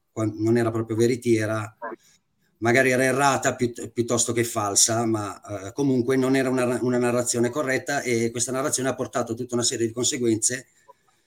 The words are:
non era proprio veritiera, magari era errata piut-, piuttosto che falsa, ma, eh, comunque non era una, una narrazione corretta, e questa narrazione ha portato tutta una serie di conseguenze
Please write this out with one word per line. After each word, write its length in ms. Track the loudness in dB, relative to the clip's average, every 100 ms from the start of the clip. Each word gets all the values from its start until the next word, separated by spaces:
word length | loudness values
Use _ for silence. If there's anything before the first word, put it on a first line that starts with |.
| _
non 420 | -4 -4 0 2 4
era 140 | 2
proprio 260 | -2 -2 2
veritiera, 800 | 2 2 2 2 2 -4 -6 -10 -14 -14 _ _ _ _ _ -4
magari 320 | 2 4 4
era 140 | 4
errata 500 | 2 4 2 2 0
piut-, 360 | 0 -2 -2 -10
piuttosto 420 | -4 0 0 0
che 120 | 0
falsa, 600 | -2 -2 0 2 2 2
ma, 640 | 0 -2 -4 -10 -10 -10 -10
eh, 60 |
comunque 440 | -2 2 2 2 2
non 200 | 2 2
era 120 | 2
una, 300 | 0 0 0
una 160 | 0 0
narrazione 540 | 2 0 0 0 0
corretta, 500 | 0 -2 -2 -2 -4
e 300 | 0 0 0
questa 220 | -2 -4
narrazione 360 | -2 -2 -2 -2
ha 60 |
portato 400 | -2 -4 -4 -4
tutta 200 | -6 -4
una 100 | -2
serie 220 | -2 0 -2
di 60 |
conseguenze 760 | -2 -2 0 0 2 0 -4 -10 _ _ -20 _ _